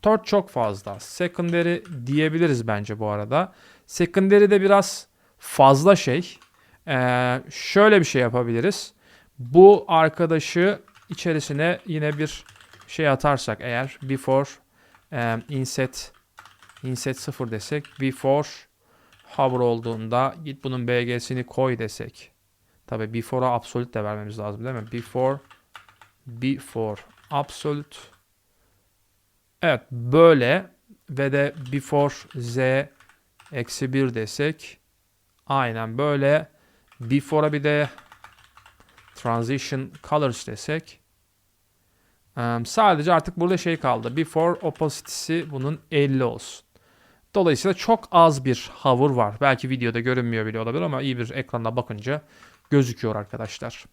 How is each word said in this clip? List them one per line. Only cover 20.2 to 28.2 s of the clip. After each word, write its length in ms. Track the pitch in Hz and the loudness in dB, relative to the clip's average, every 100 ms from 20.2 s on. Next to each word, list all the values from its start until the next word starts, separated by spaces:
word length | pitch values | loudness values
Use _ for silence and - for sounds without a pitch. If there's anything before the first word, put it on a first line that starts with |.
| 131 170 156 | -2 -4 -14
git 180 | 135 | -10
bunun 240 | 135 127 120 | -8 -6 -2
B 160 | 123 | -2
G'sini 420 | 120 120 - 127 123 | -2 -6 -6 -8 -6
koy 320 | - 131 117 | -2 -2 -2
desek. 540 | 110 - - - - _ _ _ _ _ _ | -6 -10 -16 -16 -20 _ _ _ _ _ _
Tabii 260 | 113 110 | -8 -6
before'a 400 | 117 113 127 127 | -6 -4 -2 0
absolute 400 | 120 - 123 123 | -2 -4 -8 -6
de 100 | 113 | -6
vermemiz 360 | 104 107 104 110 | -6 -8 -10 -10
lazım 260 | 104 104 120 | -10 -10 -10
değil 100 | 127 | -10
mi? 160 | 107 | -10
Before, 480 | 120 117 131 131 139 _ - _ - _ _ _ _ 127 | -12 -8 -2 -2 -2 _ -20 _ -20 _ _ _ _ -20
before 720 | 117 127 135 - 120 110 104 - _ _ | -6 -4 -4 -8 -6 -6 -8 -16 _ _
absolute. 680 | 143 147 - 151 147 147 - - _ | -6 -6 -8 -6 -6 -10 -20 -20 _